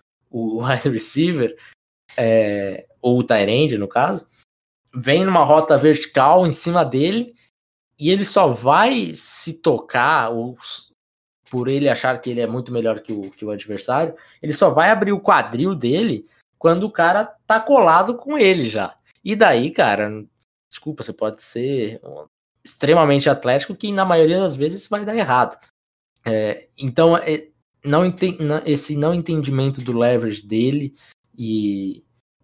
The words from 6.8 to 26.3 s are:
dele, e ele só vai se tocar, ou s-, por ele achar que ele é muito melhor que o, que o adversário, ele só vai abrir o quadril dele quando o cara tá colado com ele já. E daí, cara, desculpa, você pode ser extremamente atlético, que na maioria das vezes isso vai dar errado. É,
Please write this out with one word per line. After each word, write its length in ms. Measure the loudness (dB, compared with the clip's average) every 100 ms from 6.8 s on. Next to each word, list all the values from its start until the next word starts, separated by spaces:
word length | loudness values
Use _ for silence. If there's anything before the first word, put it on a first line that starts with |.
| 0
dele, 500 | 0 0 -2 -6 -12 _ _ _ _ _ -6
e 100 | 0
ele 140 | 0
só 240 | 0 2 2
vai 640 | 2 2 4 4 0 -4
se 420 | -8 -10 -8 -8 -4
tocar, 720 | -2 -2 -2 -2 2 2 0
ou 280 | -4 -8 -10
s-, 260 | -16 -18 -18 _ _ _ _ _ _
por 160 | -6 -2
ele 220 | 0 0
achar 300 | 0 -2 -4
que 80 | -4
ele 100 | -4
é 80 | -4
muito 240 | -4 -6
melhor 300 | -4 -2 -4
que 100 | -6
o, 180 | -10 -10
que 120 | -12
o 80 | -10
adversário, 640 | -10 -10 -10 -4 -2 -2 -8 _ _
ele 120 | -6
só 160 | 2 2
vai 200 | 4 4
abrir 220 | 2 0
o 80 | -2
quadril 560 | 2 2 2 -4 -4 -2
dele 500 | -2 0 -2 -4 -10 _ _ _
quando 260 | 0 2 -2
o 60 |
cara 340 | 0 2 2 -2 -6 0
tá 140 | 0
colado 560 | 4 4 6 4 2 -4
com 220 | -4 2
ele 320 | 2 2 0
já. 260 | -4 -6 -10 _ _
E 120 | -6 2
daí, 340 | 4 4 0
cara, 540 | 0 2 2 -2 -8 -16 _ _ _ _
desculpa, 340 | -16 -14 -12
você 80 | -12
pode 300 | -6 -6 -8
ser 580 | -12 -8 -6 -4 -6 -10 -18 -20 -20 _ _ _
extremamente 640 | -18 -4 2 4 6 4 2
atlético, 460 | 0 0 -2 -2 -10
que 160 | -6
na 120 | -2 2
maioria 340 | 4 4 2
das 160 | -2 -2
vezes 260 | -6 -6
isso 80 | -8
vai 160 | -6 -4
dar 100 | -4
errado. 420 | 0 0 0 -4 _ _ _ _ _ _
É, 420 | -4